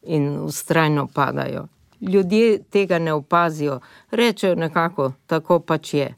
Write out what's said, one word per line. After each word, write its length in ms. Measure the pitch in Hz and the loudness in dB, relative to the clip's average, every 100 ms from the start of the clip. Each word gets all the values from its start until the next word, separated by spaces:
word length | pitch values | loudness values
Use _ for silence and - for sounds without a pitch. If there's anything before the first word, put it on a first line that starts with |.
| - | -2
in 400 | 160 143 147 151 | -2 -2 -4 -6
vztrajno 600 | 143 - 165 156 151 139 | -8 -2 0 2 0 -2
padajo. 600 | - 131 139 131 135 - _ _ _ | -2 -2 -2 -6 -8 -12 _ _ _
Ljudje 600 | 190 196 185 214 233 214 | 0 2 2 4 4 2
tega 360 | - 202 196 170 | 0 -2 0 0
ne 140 | 165 | 0
opazijo. 680 | 151 139 170 170 156 147 131 - - _ | -2 0 2 2 0 -4 -4 -10 -20 _
Rečejo 440 | 220 240 202 196 170 | 0 0 2 0 0
nekako: 580 | 160 165 165 170 135 135 _ | 0 0 -2 -2 -4 -4 _
"Tako 320 | 160 160 175 | -4 2 0
pač 340 | - 160 - | 2 -4 -2
je." 220 | 147 131 | -4 -4